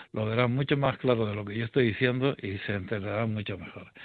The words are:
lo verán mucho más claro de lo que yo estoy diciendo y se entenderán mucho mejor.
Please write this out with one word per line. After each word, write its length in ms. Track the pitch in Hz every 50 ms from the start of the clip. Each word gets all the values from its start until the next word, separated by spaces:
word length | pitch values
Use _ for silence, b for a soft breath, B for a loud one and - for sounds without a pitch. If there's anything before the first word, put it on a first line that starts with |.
| B B -
lo 120 | 110 107
verán 300 | 110 113 120 123 120 120
mucho 220 | 139 143 - 151
más 200 | 139 139 135 117
claro 280 | - - 127 123 113 110
de 100 | 104 104
lo 80 | 104 101
que 140 | 101 104
yo 80 | 113 117
estoy 220 | 113 - 143 123
diciendo 500 | 113 101 - 131 123 123 127 131 139 - -
y 160 | - 98 98 101
se 160 | - - 104
entenderán 580 | 98 92 - 113 101 95 104 101 110 117 110 107
mucho 240 | 107 98 - 98
mejor. 340 | 85 82 - - - 90 - - -